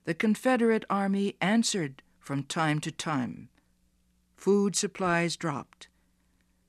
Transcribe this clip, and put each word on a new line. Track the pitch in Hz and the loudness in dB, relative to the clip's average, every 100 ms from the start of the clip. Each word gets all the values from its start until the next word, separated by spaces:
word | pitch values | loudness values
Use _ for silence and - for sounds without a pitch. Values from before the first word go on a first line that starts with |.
The | - | -6
Confederate | 165 220 208 262 254 233 220 - | -2 0 2 2 2 4 2 0
Army | 202 196 196 202 - | -2 0 0 0 0
answered | 175 226 226 202 147 131 - _ | 0 2 2 0 -4 -6 -20 _
from | - 143 | -6 -6
time | 139 170 156 151 | -4 0 0 0
to | 156 | -2
time. | - 170 143 117 - - _ _ _ _ _ _ _ _ - | -8 -4 -2 -4 -8 -16 _ _ _ _ _ _ _ _ -6
Food | - 202 202 - | 2 2 2 0
supplies | 202 - 185 170 170 - | -4 -2 0 2 0 -2
dropped. | 165 135 - - - _ _ _ _ _ _ _ | -4 -4 -8 -18 -20 _ _ _ _ _ _ _